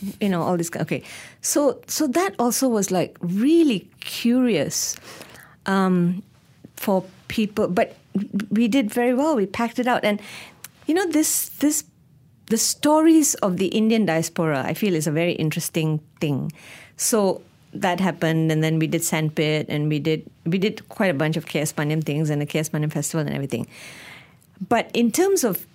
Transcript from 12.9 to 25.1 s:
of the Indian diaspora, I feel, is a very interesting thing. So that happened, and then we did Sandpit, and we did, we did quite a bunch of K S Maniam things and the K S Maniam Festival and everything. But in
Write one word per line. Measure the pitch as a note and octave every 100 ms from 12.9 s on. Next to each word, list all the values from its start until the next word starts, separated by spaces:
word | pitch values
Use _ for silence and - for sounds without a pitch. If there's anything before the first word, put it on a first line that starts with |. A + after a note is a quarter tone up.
| D#4 D#4+ D#4+ C#4+ -
of | G3+ E3+
the | F#3
Indian | A3 A3 A3+ F#3+
diaspora, | D#3+ E3 - D#3+ C#3 -
I |
feel, | D#3 G#3 D#3+
is | D#3
a |
very | D3+ E3+
interesting | - D#3 D#3+ - E3+ D#3 D3+ - _
thing. | D#3 C3 D3+ - - - - -
So | - A3 F#3+ - - _ _
that | - G3 F3
happened, | F#3+ D#3+ D#3+ D#3+ D#3+
and | D#3
then | D#3+ D#3+
we | D#3
did | E3
Sandpit, | E3 D#3+ D#3 D#3 D#3 D#3 -
and | D3 D3+
we | D3+
did, | D#3 D#3 - -
we | - F#3
did | G#3 - -
quite | - F#3+
a |
bunch | C#3 D#3 D#3+
of | -
K | D#3+
S | D#3
Maniam | - D3 D#3
things | D#3 D3 D#3
and | D3
the | D3
K | D#3+
S | D#3
Maniam | D#3 D3+
Festival | D3+ D3 D#3+
and | C#3+ C#3
everything. | C#3 A#2 - - - - - - - _ _ - F#3
But | A#3 -
in | - A#3